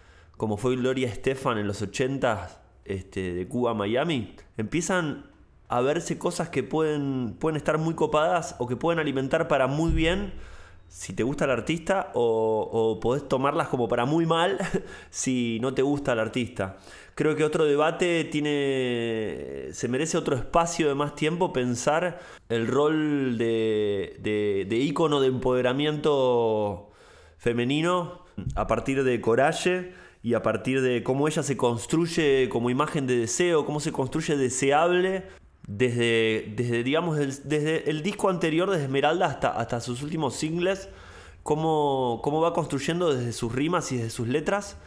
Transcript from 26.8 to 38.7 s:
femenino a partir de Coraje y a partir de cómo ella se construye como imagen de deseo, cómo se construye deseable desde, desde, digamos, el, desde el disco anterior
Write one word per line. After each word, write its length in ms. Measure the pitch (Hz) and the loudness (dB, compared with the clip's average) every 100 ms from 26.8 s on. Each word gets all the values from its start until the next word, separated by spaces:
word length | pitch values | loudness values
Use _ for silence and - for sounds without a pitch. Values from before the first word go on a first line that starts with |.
| - - - - - - | -12 -20 -20 -20 -20 -4
femenino 840 | 117 120 123 147 165 180 175 - - - - - | -2 0 0 2 2 0 -2 -10 -16 -10 -6 -4
a 100 | 104 | 0
partir 380 | 113 135 135 | 0 0 0
de 160 | 131 117 | 2 2
Coraje 720 | 110 117 147 160 185 180 180 - - - | 2 4 4 2 0 -2 -4 -14 -20 -10
y 120 | 117 | -2
a 80 | 110 | 0
partir 380 | 113 110 123 131 | 2 0 0 2
de 240 | 127 120 | 2 2
cómo 240 | 123 135 151 | 0 2 2
ella 160 | 156 | 0
se 120 | 135 117 | -2 0
construye 920 | 123 117 - 160 170 170 147 131 127 | 2 0 0 0 2 2 4 4 4
como 200 | 120 120 | 2 0
imagen 380 | 127 151 160 131 | 2 0 0 0
de 100 | 123 | 0
deseo, 480 | 113 - 180 160 | 0 2 2 2
cómo 140 | 143 147 | 2 -2
se 140 | 156 | -4
construye 440 | 143 127 160 160 147 | -2 -2 -2 -2 0
deseable 880 | 127 127 135 143 175 180 185 190 - - - _ - | 0 2 2 4 4 4 2 -2 -6 -18 -20 _ -12
desde, 840 | 101 123 120 117 113 113 110 - 107 | 0 0 2 4 4 4 2 -2 -4
desde, 260 | 120 117 | -2 0
digamos, 360 | 123 151 170 151 | 2 0 0 0
el, 300 | 139 135 143 | -2 -4 -2
desde 400 | 151 151 160 147 | 0 2 0 0
el 140 | 156 | 0
disco 260 | 175 - 196 | -2 0 0
anterior 420 | 175 165 160 190 | 2 2 2 2